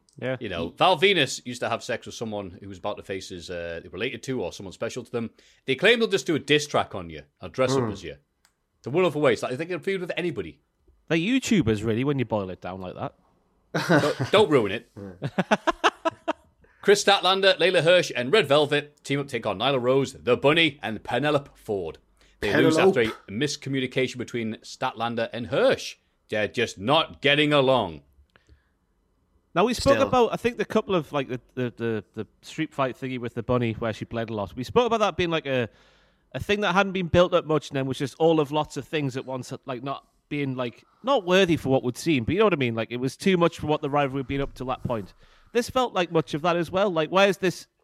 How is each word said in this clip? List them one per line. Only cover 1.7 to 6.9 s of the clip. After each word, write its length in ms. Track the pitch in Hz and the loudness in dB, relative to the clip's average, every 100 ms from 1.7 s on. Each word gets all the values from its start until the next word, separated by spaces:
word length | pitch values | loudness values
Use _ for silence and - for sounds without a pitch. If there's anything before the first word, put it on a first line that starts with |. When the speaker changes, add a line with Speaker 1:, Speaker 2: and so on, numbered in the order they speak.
| 113 | -4
Speaker 2:
sex 220 | - 113 - | -4 -8 -8
with 100 | - | -10
someone 420 | 113 104 98 92 | -8 -8 -10 -14
who 80 | 101 | -16
was 80 | 95 | -10
about 180 | 101 101 | -8 -8
to 60 | |
face 260 | - 95 - | -8 -10 -10
his, 200 | 90 80 | -14 -10
uh, 300 | 87 85 82 87 | -8 -8 -10 -12
related 320 | 90 113 113 | -6 -6 -6
to 180 | - 127 | -6 -6
or 120 | 87 | -6
someone 180 | - 98 | -8 -14
special 300 | - 113 127 | -8 -8 -8
to 80 | 113 | -8
them. 200 | 120 113 _ _ _ - | -8 -8 _ _ _ -4
The 80 | |
Acclaimed 260 | 135 190 240 | 2 4 4
will 60 | 226 | 2
just 180 | 190 - | 0 0
do 80 | 147 | -2
a 40 | |
diss 260 | - 147 147 | 2 2 2
track 300 | 120 95 | -2 -2